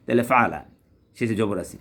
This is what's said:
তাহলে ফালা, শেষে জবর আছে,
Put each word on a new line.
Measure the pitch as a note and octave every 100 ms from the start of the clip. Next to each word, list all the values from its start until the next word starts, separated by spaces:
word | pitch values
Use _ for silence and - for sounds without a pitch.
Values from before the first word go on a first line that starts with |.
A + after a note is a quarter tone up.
| -
তাহলে | A#2+
ফালা, | A#2+ B2+ G#2 D2+ - _ _ _ _ -
শেষে | A#2+ G#2+
জবর | G#2+ F#2
আছে, | - -